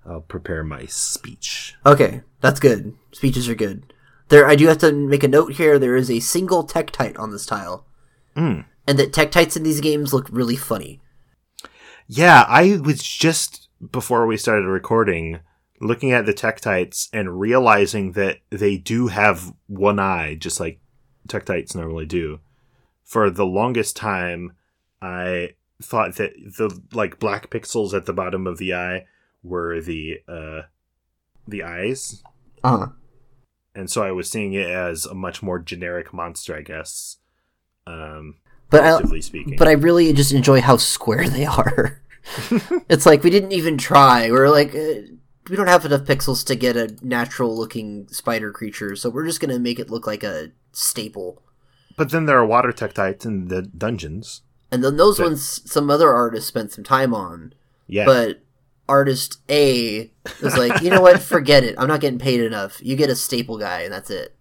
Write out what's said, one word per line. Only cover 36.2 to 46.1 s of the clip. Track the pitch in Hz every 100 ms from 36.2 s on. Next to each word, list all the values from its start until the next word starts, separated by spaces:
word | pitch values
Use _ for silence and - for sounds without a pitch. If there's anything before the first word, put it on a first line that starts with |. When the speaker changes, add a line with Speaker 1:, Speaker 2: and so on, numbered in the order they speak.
| 85 80 - 78
Speaker 1:
I |
guess. | 76 80 78 - - - _ _ _ _ _ _ -
Um, | 85 78 78 76 78 _ - _
Speaker 2:
But | 151
I, | 151
Speaker 1:
relatively | 165 - -
speaking. | - 80 147 139
Speaker 2:
but | 196
I |
really | 151 160 170 165
just | 139 139
enjoy | 139 131 135
how | 123 120
square | - - - 110 -
they | 127
are. | 147 - - - 135 - -
<laughs> | _ - - 110
Speaker 1:
<laughs> | 233 - 349 -
Speaker 2:
It's | 151
like, | 175 147
we | 175
didn't | 190 190
even | 190 160 147
try. | - 143 135 120 113
We're | 120 139
like, | 151 147
uh, | 147 156 123 90 80 _ _ -
we | 190
don't | 185
have | 180
enough | 151 143
pixels | 139